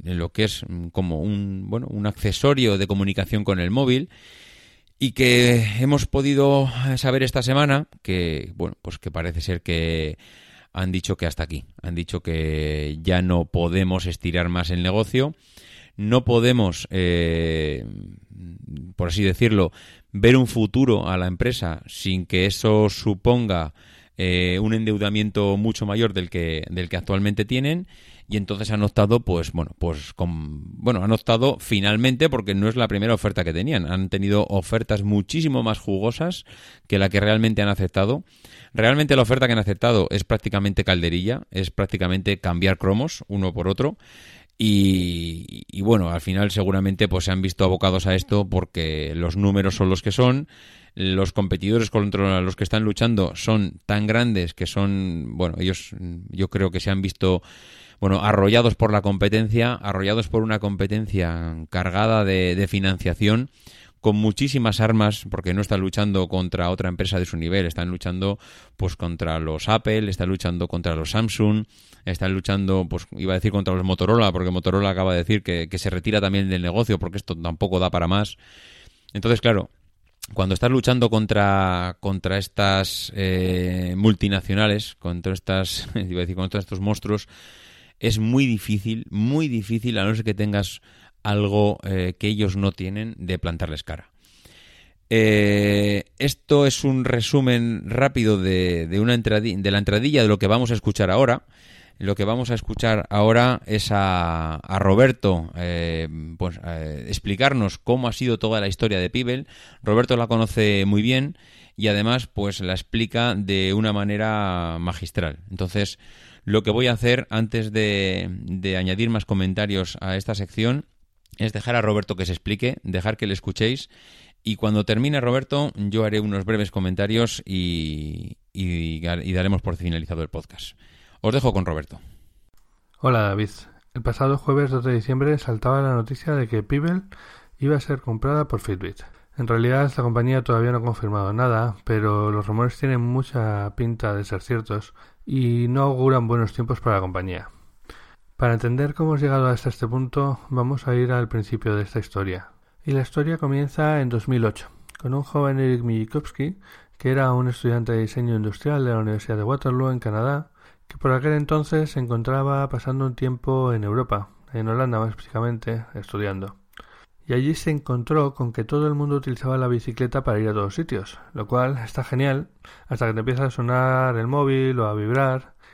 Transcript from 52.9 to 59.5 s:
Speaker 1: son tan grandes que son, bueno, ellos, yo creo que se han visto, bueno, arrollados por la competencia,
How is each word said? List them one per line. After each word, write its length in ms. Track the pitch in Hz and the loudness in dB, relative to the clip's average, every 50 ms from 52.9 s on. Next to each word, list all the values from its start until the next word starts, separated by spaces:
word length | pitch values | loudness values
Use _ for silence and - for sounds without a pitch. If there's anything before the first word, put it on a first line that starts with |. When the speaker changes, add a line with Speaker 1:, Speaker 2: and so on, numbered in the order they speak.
| 101 - 117 117 117 104 95 82 87 | 0 0 2 2 2 2 2 0 -2
Speaker 1:
son 440 | - - - 110 110 101 87 - - _ | -4 -2 0 2 2 2 0 -4 -8 _
tan 220 | - 104 104 104 107 | -2 0 0 2 2
grandes 440 | 110 117 120 120 110 95 87 82 - | 2 2 2 2 2 0 0 -2 -4
que 140 | - - | -6 -6
son, 720 | 82 - 101 98 98 98 98 95 92 82 82 71 57 55 76 | -4 -2 -2 0 0 0 -2 -2 -2 -4 -6 -6 -6 -4 -2
bueno, 160 | 90 85 82 85 | -2 -2 -2 -2
ellos, 360 | 87 92 92 - - - - 104 92 87 85 85 92 101 | -2 -2 -2 -4 -6 -14 -14 -12 -10 -10 -10 -12 -12 -10
yo 200 | - 90 95 92 | -4 -4 -4 -2
creo 240 | - - 98 92 85 | 0 0 0 0 -2
que 80 | 92 | -2
se 100 | - 98 | -2 -2
han 120 | 98 98 95 | -2 0 -2
visto, 380 | 95 - - - 95 92 87 - - - - - - - - - - - - | -4 -4 0 2 2 2 2 0 -6 -20 -20 -20 -20 -20 -20 -20 -20 -10 -2
bueno, 200 | - 95 95 92 85 | 0 2 2 4 2
arrollados 500 | 104 104 101 98 101 107 117 120 117 101 | 2 4 6 6 6 6 6 6 4 4
por 180 | - 117 107 104 | 4 2 4 4
la 80 | 104 | 2
competencia, 720 | 95 101 98 95 101 101 101 110 110 107 | 2 2 0 2 2 2 2 2 2 2